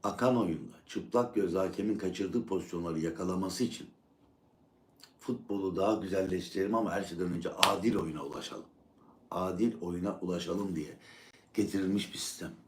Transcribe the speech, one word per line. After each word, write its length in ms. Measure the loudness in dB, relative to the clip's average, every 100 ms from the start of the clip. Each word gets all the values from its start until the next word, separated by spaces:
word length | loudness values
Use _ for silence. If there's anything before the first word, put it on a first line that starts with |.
Akan 340 | -2 2 4 4
oyunda 380 | 4 0 -6 -16 -8
çıplak 480 | -8 0 2 2 2
gözle 220 | 2 2
hakemin 400 | 0 0 0 0
kaçırdığı 480 | 0 0 0 0 0
pozisyonları 540 | -2 -2 -4 -2 0
yakalaması 640 | -2 -2 -2 0 -2 0
için 240 | -2 -2 -14 -18 _ _ -20 _ _ _ _ _ _ _ -20 _
futbolu 560 | -4 -4 -2 0 0 2
daha 180 | 4
güzelleştirelim 840 | 2 2 0 2 0 -2 0 2 2
ama 160 | 2
her 120 | 0
şeyden 300 | -2 -2 -2
önce 160 | -2 -4
adil 460 | 4 4 6 2 2
oyuna 300 | -2 -4 -6
ulaşalım. 400 | -8 -8 -10 -14 -20 -20 _ -20 -20 -8
Adil 500 | -2 -2 2 2 0
oyuna 380 | -4 -2 -2 -2
ulaşalım 540 | -2 -2 0 -2 -2 -4
diye 220 | -6 -10 -18 -20 -20 -20 -8
getirilmiş 600 | 0 0 2 2 0 0
bir 40 | -6
sistem. 340 | -8 -8 -12 -12